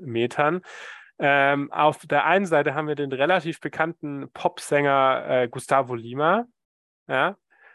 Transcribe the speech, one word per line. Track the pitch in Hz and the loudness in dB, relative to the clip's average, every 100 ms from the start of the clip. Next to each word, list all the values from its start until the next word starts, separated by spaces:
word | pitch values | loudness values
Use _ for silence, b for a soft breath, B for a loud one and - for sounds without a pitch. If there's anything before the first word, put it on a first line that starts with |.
Metern. | 147 117 120 - 147 180 B B B B B - | -6 -2 -2 0 0 -2 B B B B B -2
Ähm, | 147 143 139 143 143 | 2 4 4 2 -2
auf | - 151 147 160 | 0 0 0 -2
der | 147 143 | 0 2
einen | 185 196 | 2 2
Seite | 156 147 | 0 0
haben | 139 151 | -2 -4
wir | 147 | -4
den | 143 | -4
relativ | 131 143 185 160 160 | 0 2 2 0 -8
bekannten | 151 - 160 165 147 139 135 | -8 -4 -4 -4 -10 -10 -12
Popsänger, | - 175 - - 147 143 139 135 127 - | -4 -4 -4 0 2 4 4 4 2 0
äh, | 131 123 | 0 0
Gustavo | 131 - 139 127 | -4 0 0 0
Lima, | 120 113 127 156 208 240 _ _ _ _ _ - | -6 -8 -2 2 2 -2 _ _ _ _ _ -6
ja, | 131 160 208 _ b b | -2 -2 -4 _ b b